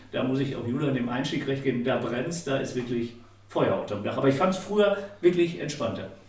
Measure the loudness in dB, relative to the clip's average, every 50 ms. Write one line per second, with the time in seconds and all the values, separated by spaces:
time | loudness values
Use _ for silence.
0 | -16 -8 -4 -2 0 0 0 0 0 -2 -4 -4 -4 -4 -2 0 0 0 0 0
1 | -2 -2 -2 -2 -2 -2 -2 -2 -2 -2 -2 0 0 0 0 0 0 0 0 0
2 | 0 -2 -4 -4 -4 -4 -6 -6 -4 -2 -2 -2 -2 -2 -4 -4 -4 -2 -2 -2
3 | -2 -4 -8 -14 -20 -20 -20 -20 -20 -6 0 0 2 2 2 0 -2 -4 -6 -4
4 | -4 -4 -2 4 4 4 6 6 4 4 2 0 -2 0 4 4 4 4 4 0
5 | -4 -10 -10 4 4 4 6 6 2 2 0 -6 -6 -6 -4 -4 -4 -4 -4 -4
6 | -8 -10 -12 -16 -20